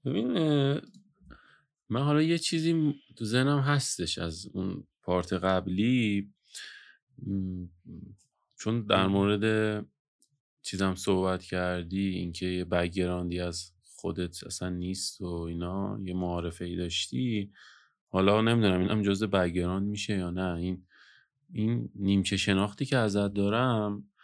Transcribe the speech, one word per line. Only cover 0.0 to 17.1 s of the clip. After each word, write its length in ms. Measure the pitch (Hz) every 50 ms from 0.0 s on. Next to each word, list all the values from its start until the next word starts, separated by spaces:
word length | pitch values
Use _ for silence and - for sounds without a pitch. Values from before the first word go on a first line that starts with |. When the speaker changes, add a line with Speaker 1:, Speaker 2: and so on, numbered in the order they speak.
| -
Speaker 1:
ببین، 320 | 127 143 196 233 254 247
اه، 440 | 185 160 156 147 143 139 139 143 - - - - - _ _ _ _ - - - - _ - - _ _ _ _ _ _ _
من 120 | - 123
حالا 200 | 139 147 147 151
یه 160 | 156 160 170
چیزی 360 | 165 - - 170 165 156 165 165
م-، 200 | 160 156 147 143 - _ _ -
تو 100 | - 117
ذهنم 340 | 104 117 127 131 139 143 143
هستش 580 | 135 139 143 139 - - - - 87 80 -
از 300 | - 87 82 80 85 92 - -
اون 300 | 92 95 98 - - - _ _ _
پارت 320 | _ - 90 92 87 - 95
قبلی، 960 | 87 92 95 95 92 90 92 90 95 107 120 127 127 117 107 101 101 101 101 _ _ _ _ - - - - - - - - - _ _ _ _ - -
م، 380 | 98 98 98 95 92 92 90 90 87 85 87 _ 90 87 - - 98 101 _ _ _ _ _ _ _ _ -
چون 260 | - 110 117 120 107
در 180 | 104 98 95 95
Speaker 2:
بگو. 80 | 95
Speaker 1:
مورد 760 | 98 98 98 101 104 101 107 110 110 110 107 107 107 104 - - _ _ _ _ _ _ _ _ _ _ _ _ _ _
چیزم 340 | - - - 92 98 95 95
صحبت 480 | 92 - 101 95 92 92 92 92 90 -
کردی، 640 | - 92 92 90 90 90 90 85 85 92 98 98
اینکه 380 | 95 92 92 90 87 85 - 92
یه 200 | 92 90 90 90
بک‌گراندی 760 | 87 98 87 87 87 85 95 90 87 90 90 87 87 87 90
از 320 | 87 87 85 87 - - _ _
خودت 600 | _ - - - - 92 85 92 90 85 - - -
اصلاً 260 | - - - 92 90
نیست 520 | 90 90 87 92 95 95 - - - -
و 40 | 98
اینا، 760 | 90 87 85 85 85 85 85 87 87 92 98 98 101 101 104 98
یه 100 | 92 90
معارفه‌ای 640 | 92 90 87 87 87 85 87 85 - 87 87 87
داشتی، 760 | 87 90 85 85 - - -